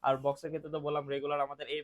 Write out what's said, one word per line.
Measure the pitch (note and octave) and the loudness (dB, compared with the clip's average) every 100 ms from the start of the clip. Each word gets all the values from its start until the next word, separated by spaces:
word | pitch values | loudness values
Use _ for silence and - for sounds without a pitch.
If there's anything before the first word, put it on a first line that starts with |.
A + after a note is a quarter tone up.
আর | C3+ C3+ | 2 4
বক্সের | C#3 C#3 D#3+ | 2 0 -2
ক্ষেত্রে | D#3 D3+ | -4 -4
তো | D3+ | -4
বললাম | D3 D3 C#3 | 0 0 0
রেগুলার | C#3 C#3+ D3 | -2 2 2
আমাদের | C#3 C#3+ C3+ | 0 -2 -4
এই | D3+ | -4